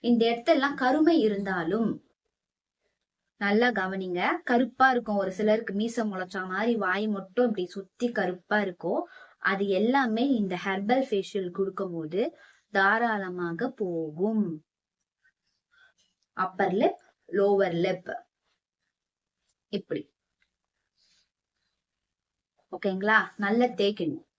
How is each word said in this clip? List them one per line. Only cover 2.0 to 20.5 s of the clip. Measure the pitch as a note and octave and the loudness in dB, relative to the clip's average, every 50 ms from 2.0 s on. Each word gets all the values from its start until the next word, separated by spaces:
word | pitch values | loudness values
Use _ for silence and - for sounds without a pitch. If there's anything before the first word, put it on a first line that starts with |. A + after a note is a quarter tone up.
| _ _ _ _ _ _ _ _ _ _ _ _ _ _ _ _ _ _ _ _ _ _ _ _ _ _ _ _ | _ _ _ _ _ _ _ _ _ _ _ _ _ _ _ _ _ _ _ _ _ _ _ _ _ _ _ _
நல்லா | G3+ G3+ G#3 G#3+ A#3+ B3 A3+ | -2 2 4 4 4 4 2
கவனிங்க. | G3+ F#3 F#3 F#3 F#3+ F#3+ F#3 F3 F3 F#3+ B3+ E4 D#4+ - - | 0 -4 -4 -4 -6 -6 -4 -4 -2 0 -2 -2 -2 -2 0
கருப்பா | B3 A#3+ C4 A#3+ - - C4 C4+ B3+ | 2 2 2 0 2 2 4 4 4
இருக்கும், | A#3+ A#3 A3 G#3 G3+ | 0 -2 -2 -2 -2
ஒரு | G3 G3 F#3+ | -2 -2 -2
சிலருக்கு | - G#3+ G#3+ G#3+ A3 A3 - F#3+ G3+ | 0 2 2 2 2 0 -4 -4 -2
மீசை | A3 A#3 A#3 B3 A3 G#3+ | -2 -2 -2 -2 -4 -2
முளைச்சா | F#3+ F#3 F#3 F3+ - F#3+ F#3 F#3 | -4 -6 -8 -6 -8 -8 -6 -4
மாதிரி | F#3 F#3+ A3 A#3+ A#3 G#3 G3+ | -4 -2 0 0 0 0 0
வாய் | F3+ F#3 G3 G#3+ A3 G3+ | 0 0 0 0 -2 -2
மட்டும் | F#3+ F#3+ - _ - B3 A#3+ | -4 -6 -4 _ 2 2 2
இப்படி | G#3 G3 F3+ F3 - | 2 -2 -4 -6 -6
சுத்தி | G3 F#3+ _ _ _ A#3+ A#3+ A#3+ A3 | -12 -14 _ _ _ -4 -2 -2 -2
கருப்பா | F#3+ F3+ F3+ F3+ _ _ G#3 G#3+ G#3 | -2 -2 -4 -8 _ _ 0 0 0
இருக்கும், | F#3+ F3 _ - E3+ A3 D#4 F4 - - - - - _ _ - F#3 | -2 -6 _ -4 -4 -2 -2 -4 -8 -16 -20 -20 -20 _ _ -2 -2
அது | G3 F#3+ G3+ G3 F#3 F#3 | 0 0 0 0 2 2
எல்லாமே | G#3+ A#3 C4 C#4 C4 A#3 G#3+ A3+ B3+ C#4+ C4 A3 | 2 2 2 2 2 0 0 0 0 2 2 0
இந்த | G3+ F#3 F3+ F3 - | 0 -2 -4 -4 -4
ஹெர்பல் | G3+ F#3+ G3 G3+ G#3 B3 C4+ C4 - | -4 -4 -2 0 0 2 2 2 0
ஃபேஷியல் | G#3+ G3 F#3+ - - G3+ F#3 F3+ F3 | -2 -4 -4 -4 -6 -6 -6 -6 -4
கொடுக்கும் | G3 G3 G3 F#3+ - G3 F#3 E3+ | -4 -4 -4 -4 -6 -8 -6 -6
போது | E3 D#3 D3+ E3 G3 B3 E4 - _ - - _ _ _ _ - | -8 -8 -4 -2 -2 -2 -4 -6 _ -20 -20 _ _ _ _ 0
தாராளமாக | G3+ F#3+ G3 G#3+ A3+ A#3+ A#3 A3 G3+ G3 F3+ F3+ F3+ F3 E3+ E3+ E3 A#3 C4 B3+ - | 2 4 4 4 2 0 0 -2 -2 -4 -6 -6 -6 -4 -4 -4 -4 -4 -6 -4 -6
போகும். | G#3+ F3+ E3+ E3 D#3+ D#3 D3+ D#3+ F#3+ G#3+ A3+ G#3+ G3+ E3+ D#3+ D3+ _ _ _ _ _ _ _ _ _ _ _ _ _ _ _ _ _ _ _ _ _ _ _ _ _ _ _ _ _ _ _ _ _ _ _ - F#3+ | -6 -4 -4 -4 -6 -6 -4 -2 -2 0 0 0 0 -2 -4 -8 _ _ _ _ _ _ _ _ _ _ _ _ _ _ _ _ _ _ _ _ _ _ _ _ _ _ _ _ _ _ _ _ _ _ _ -4 -4
அப்பர் | F#3 - G3 G3 F#3 F3+ G#3 | -4 0 -2 0 0 2 2
லிப், | C#4+ F#4+ - - _ _ _ _ _ - E3+ G3+ | 2 0 0 -2 _ _ _ _ _ -4 0 2
லோவர் | G3 G3+ G3+ G3 F#3+ F3+ E3 E3 F3 | 2 4 4 4 2 2 2 0 0
லிப், | F#3+ F3+ - - - - - - _ _ _ _ _ _ _ _ _ _ _ _ _ _ _ _ _ _ _ _ _ _ _ _ _ _ _ _ _ - G3 | 0 -2 -4 -8 -12 -12 -12 -14 _ _ _ _ _ _ _ _ _ _ _ _ _ _ _ _ _ _ _ _ _ _ _ _ _ _ _ _ _ -8 -8
இப்படி. | - _ - - - _ _ _ _ _ _ _ _ _ | -6 _ -8 -8 -8 _ _ _ _ _ _ _ _ _